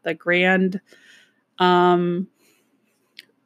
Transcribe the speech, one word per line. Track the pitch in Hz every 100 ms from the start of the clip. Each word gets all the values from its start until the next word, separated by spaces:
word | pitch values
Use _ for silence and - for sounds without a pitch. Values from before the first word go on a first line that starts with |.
the | 170
Grand, | 160 175 175 185 185 190 190 _ _ _ - _ _ _ -
um, | 180 180 180 175 175 175 190 _ _ _ _ _ _ _ _ - - _